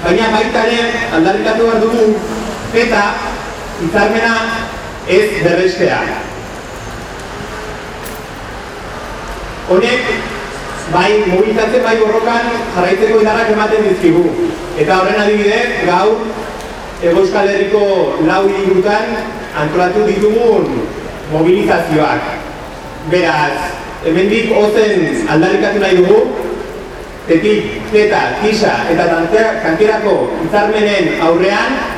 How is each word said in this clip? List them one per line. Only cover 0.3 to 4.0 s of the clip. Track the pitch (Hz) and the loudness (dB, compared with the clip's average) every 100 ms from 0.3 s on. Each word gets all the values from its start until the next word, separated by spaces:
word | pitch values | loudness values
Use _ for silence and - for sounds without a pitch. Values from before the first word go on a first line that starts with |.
| 214 | 2
baita | - 247 226 | 0 0 0
ere | 233 233 226 - 160 | 0 0 -2 -2 2
aldarrikatu | 175 202 - 226 233 | 2 2 0 2 2
behar | 220 220 | 2 2
dugu | 233 214 214 - - - - - 233 | 2 2 2 -2 -6 -6 -8 -2 0
eta | 233 208 208 - - - - - - - | 2 2 0 -2 -6 -8 -10 -12 -12 -6
hitzarmena | 165 202 | -2 2